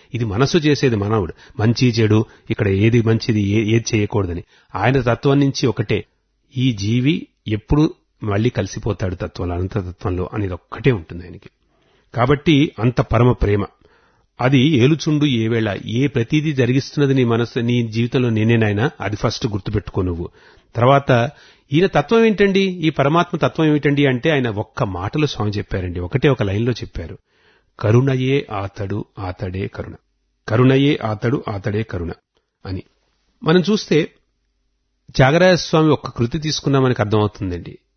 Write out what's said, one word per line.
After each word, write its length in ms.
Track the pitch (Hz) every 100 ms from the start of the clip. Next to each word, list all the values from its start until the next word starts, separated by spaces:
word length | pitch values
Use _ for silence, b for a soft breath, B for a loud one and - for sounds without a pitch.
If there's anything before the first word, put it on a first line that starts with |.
| b
ఇది 120 | 117 117
మనసు 320 | 98 135 175
చేసేది 380 | 151 139 139 107
మనవుడు. 380 | 101 110 82 B B -
మంచి 300 | 110 113 123
చెడు, 360 | 110 107 107 113 b -
ఇక్కడ 180 | 113 98
ఏది 340 | 98 110 117
మంచిది, 400 | 110 113 - 107
ఏ-, 340 | 101 107 104 110
ఏది 100 | - 110
చేయకూడదని. 480 | 104 107 92 85 b b b 92
ఆయన 260 | 110 135
తత్వం 380 | 120 113 143 143
నుంచి 280 | 139 - 131
ఒకటే, 380 | - 107 101 - _ _ _ _ 123
ఈ 140 | 131
జీవి 560 | 104 101 120 131 175 - _ -
ఎప్పుడు 460 | 107 - 147 160 - _ _
మళ్ళీ 260 | 107 101 120
కలిసిపోతాడు 680 | - 101 113 110 98 92 90
తత్వంలో, 400 | 87 - 90 87
అనంత 220 | 92 104
తత్వంలో 520 | 90 - 104 90 -
అనేది 200 | 113 98
ఒక్కటే 380 | 87 _ - 135
ఉంటుంది 320 | 107 82 87
ఆయనకి. 260 | 87 - - _ _ _ _ _ _ 120
కాబట్టి 560 | 123 139 - 143 156 -
అంత 220 | 117 120
పరమ 300 | 123 113 123
ప్రేమ. 340 | 117 101 101 95 _ b b b b b -
అది 180 | 127 135
ఏలుచుండు 640 | 147 135 127 160 160 151 147
ఏ 220 | 117 110
వేళ, 300 | 117 107 95 104
ఏ 220 | 113 139
ప్రతిదీ 460 | 120 113 151 156
జరిగిస్తున్నది 600 | 135 120 131 - 151 139
నీ 100 | 135
మనసు, 360 | 120 113 117 123
నీ 280 | 120 120 117
జీవితంలో 420 | 110 120 135 120
నేనేనాయనా, 600 | 110 110 117 107 101 143 -
అది 140 | 101 104
first 320 | 120 - 120
గుర్తుపెట్టుకో 540 | 98 - 104 - 107
నువ్వు. 280 | 92 85 85 b b b b 113
తర్వాత 540 | 123 139 139 120 120 b b b _
ఈయన 120 | 143 190
తత్వం 400 | 151 - 226 226
ఏంటండి, 340 | 190 202 190
ఈ 300 | 196 180 160
పరమాత్మ 480 | - 139 170 170 170
తత్వం 280 | 127 - 156
ఏమిటండి 400 | 151 147 143 139
అంటే 240 | 123 160
ఆయన 200 | 143 123
ఒక్క 340 | 101 - -
మాటలో 440 | 110 87 101 151 147
స్వామి 240 | - 104
చెప్పారండి, 480 | 101 - 98 90 87
ఒకటే 300 | 87 127 147
ఒక 140 | 127
లైన్లో 280 | 101 101 120
చెప్పారు, 460 | 117 87 - 78 - _ _ _ _ _ -
"కరుణయే 680 | 107 120 135 131 127 139 -
ఆతడు, 540 | 104 98 - 101 104 - -
ఆతడే 480 | 95 90 95 92 107
కరుణ, 260 | - - - _ _ _ _ -
కరుణయే 520 | 113 127 135 139 -
ఆతడు, 400 | 110 104 117 139 -
ఆతడే 360 | 101 104 101
కరుణ" 280 | 110 92 82 - _ _ _ _ -
అని. 180 | 92 - _ _ _ _ _
మనం 160 | - 180
చూస్తే 520 | 165 214 - 156 - _ _ _ _ _ _ _ _ _ - -
త్యాగరాజ 420 | 131 165 185 175
స్వామి 320 | - 160 156
ఒక్క 200 | 135 -
కృతి 300 | - 117 165
తీసుకున్నా 400 | 151 - 147 139
మనకు 220 | 131 117
అర్థమవుతుందండి. 760 | 104 107 104 - 95 87 - - _